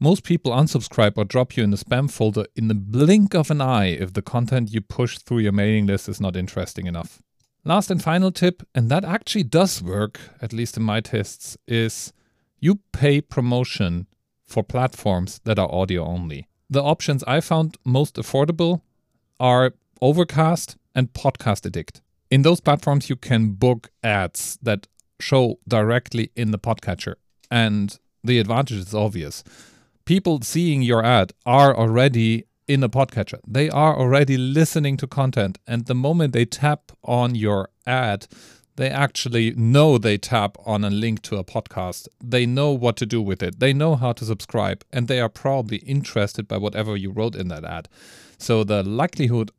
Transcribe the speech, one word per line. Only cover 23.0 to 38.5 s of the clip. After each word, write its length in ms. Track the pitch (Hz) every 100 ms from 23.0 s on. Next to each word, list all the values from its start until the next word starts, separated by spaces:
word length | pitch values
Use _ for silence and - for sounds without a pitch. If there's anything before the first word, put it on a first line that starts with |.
| -
you 60 |
can 380 | 131 - 117 110
book 400 | 98 123 120 - _
ads 560 | 117 101 90 - - -
that 280 | 117 104 - _ _ _
show 400 | - 135 123 - -
directly 640 | 117 107 120 - 117 110
in 160 | - 113
the 80 | 107
podcatcher, 560 | - 107 - 90 - 90 _ _ _
and 480 | 120 113 104 101 - _ _
the 160 | 120 123
advantage 380 | 101 113 139 107
is 140 | 92
obvious. 520 | 104 104 92 73 - - - - _ _ _
People 360 | - 185 190 156
seeing 400 | - 160 175 143
your 220 | 123 117
ad 280 | 113 123 92 - -
are 300 | 131 139 135
already 720 | 113 113 135 120 113 113 - _ -
in 140 | 139
a 40 | 131
podcatcher. 520 | 131 135 - 98 - -
They 220 | 110 151
are 300 | 143 156 147
already 380 | 127 135 139 131
listening 600 | 127 143 160 165 143 139
to 80 | 139
content, 520 | - 135 123 98 95 -
and 180 | 117
the 120 | 117 131
moment 360 | 135 170 151
they 120 | 123
tap 480 | 120 - 147 147 _ -
on 320 | - 123 123
your 340 | 120 107 101 95 _ -
ad, 420 | 127 120 101 - - -